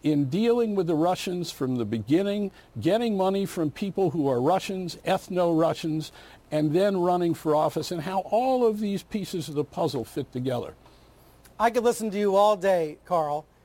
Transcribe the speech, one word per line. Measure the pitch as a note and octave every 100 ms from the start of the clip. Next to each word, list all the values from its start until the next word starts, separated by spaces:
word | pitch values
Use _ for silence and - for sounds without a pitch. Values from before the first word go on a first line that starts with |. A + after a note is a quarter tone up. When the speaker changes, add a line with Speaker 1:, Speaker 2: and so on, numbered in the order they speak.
Speaker 1:
in | D3 D3
dealing | C#3 E3 A#3 A#3+ A#3
with | G3+ E3+
the |
Russians | D#3 E3+ F3+ - F3+ A2+
from | - C3 B2+
the |
beginning, | A2 A#2 G#2 D#3 G3+ G3+ G3+ - - -
getting | C3 G#3 A#3+ G3+
money | F#3+ G3
from | F#3+ - D#3
people | - G3+ F3+ F#3
who | E3 C#3
are | B2
Russians, | C3 F#3 - F#3+ F3+ - -
ethno-Russians, | F#3 - F3+ F3 D#3+ E3 D#3 E3 D#3 D3 - - - -
and | D3+ D3+
then | D#3 G3+ G3
running | F3 F3+ F3
for | D#3+ D#3+
office, | D3+ D3+ D#3+ D3+
and | F3
how | D#3 F#3+ F#3
all | G#3+ B3+ B3+ A#3+
of | G#3+
these | G#3+ G3
pieces | - G#3+ F#3 F#3 D3+
of |
the | D3
puzzle | C#3+ - C3+ C3 A2+
fit | - C#3
together. | B2+ B2+ B2 D2+ - - - - - - - - -
Speaker 2:
I | A3
could | A3+
listen | A#3 A#3 A3
to | G3
you | G#3
all | G3 G#3 G#3
day, | F#3 F#3 D#3+ D3+
Carl, | - F3 D3+ D3 - _